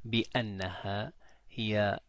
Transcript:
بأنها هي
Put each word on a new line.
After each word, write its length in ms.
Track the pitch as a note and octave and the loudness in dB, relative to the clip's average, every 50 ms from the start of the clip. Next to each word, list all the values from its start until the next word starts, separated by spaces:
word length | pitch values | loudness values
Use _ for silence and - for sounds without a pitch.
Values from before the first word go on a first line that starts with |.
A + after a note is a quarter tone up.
| - | -4
بأنها 1080 | A#2 A2 A2+ - - - C3 A#2 G#2+ G2+ F#2+ F#2 F#2 F2+ - - G2 G2 G#2 A2 C#3+ - - - - - - _ - | 2 2 2 2 2 0 -2 -2 -2 -2 -4 -4 -4 -4 -6 -4 -4 -2 -2 -4 -6 -8 -16 -20 -20 -20 -20 _ -12
هي 500 | - - A2+ G#2+ G#2 G#2 G#2 G2+ G2 - _ | -6 -2 0 2 4 4 4 4 2 0 _